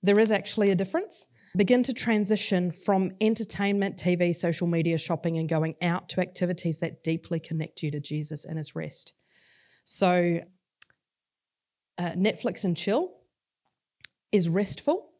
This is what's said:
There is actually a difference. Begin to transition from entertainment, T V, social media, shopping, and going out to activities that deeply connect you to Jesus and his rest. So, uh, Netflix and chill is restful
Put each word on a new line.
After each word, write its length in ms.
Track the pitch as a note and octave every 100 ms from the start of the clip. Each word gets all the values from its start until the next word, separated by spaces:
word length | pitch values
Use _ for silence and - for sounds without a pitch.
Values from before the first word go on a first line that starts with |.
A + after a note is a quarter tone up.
There 160 | F#3 G3+
is 120 | A3
actually 400 | G#3+ - - G3+
a 40 | F#3
difference. 520 | F#3+ D#4+ G#4 - - _ - F3+
Begin 260 | G3 B3
to 100 | B3
transition 800 | A#3+ - A3 G3+ G#3 - F#3+ F3+
from 400 | D#3+ - G3 F#3+ F#3
entertainment, 760 | G#3+ A3 A3 - G3+ G3+ G3 -
T 180 | F3+ F3+
V, 160 | F3
social 360 | E3+ F3+ E3 F3
media, 300 | E3+ E3 E3
shopping, 400 | - E3 E3+ E3
and 120 | D#3+
going 260 | D#3 D#3+ D#3
out 260 | F3 E3+ -
to 140 | -
activities 560 | F3+ - F3+ F3+ E3+ D#3
that 260 | E3 -
deeply 380 | E3 E3 - E3
connect 420 | - E3 D#3 -
you 80 | D#3
to 80 | D3
Jesus 460 | C#3+ D3+ D3 D3 -
and 120 | D#3+
his 160 | D3+
rest. 420 | - D#3 D3+ - - _ _ - - _ -
So, 560 | - - F#3+ F3+ F3 E3+ F3 _ _ _ - _ _ _ _ _ _ _ _ _ _ -
uh, 140 | F3
Netflix 520 | F3 G3 - A#3+ F#3
and 140 | F#3+ E3+
chill 400 | - A3+ F4+ - _ _ _ _ _ _ _ _ - _ _
is 160 | G#3 E3+
restful 640 | E3+ G3+ - - F4 - _